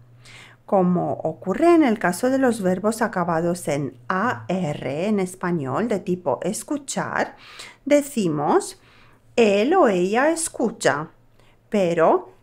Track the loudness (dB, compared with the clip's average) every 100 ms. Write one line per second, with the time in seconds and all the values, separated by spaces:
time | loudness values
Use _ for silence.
0 | -20 -20 -20 -20 -20 -18 -2 2 2 0
1 | -2 -4 -6 -6 -6 2 4 6 4 2
2 | -2 0 0 2 0 0 -2 0 -2 -2
3 | -4 -2 -2 0 0 -2 -2 -4 -4 -8
4 | -6 -2 -2 -4 -4 -4 -2 -6 -6 -4
5 | -2 -2 -2 -4 -4 -2 -2 -2 -2 -4
6 | -2 -4 -2 -2 -4 -6 -6 -8 -6 -6
7 | -4 -2 -4 -8 -20 -20 -20 -10 2 2
8 | 2 -2 -2 0 2 0 0 -14 _ -20
9 | -20 _ _ 2 4 4 2 4 4 4
10 | 0 2 0 0 -6 -4 -4 0 0 0
11 | -6 _ _ _ _ _ -4 0 2 4
12 | 4 4 0 -20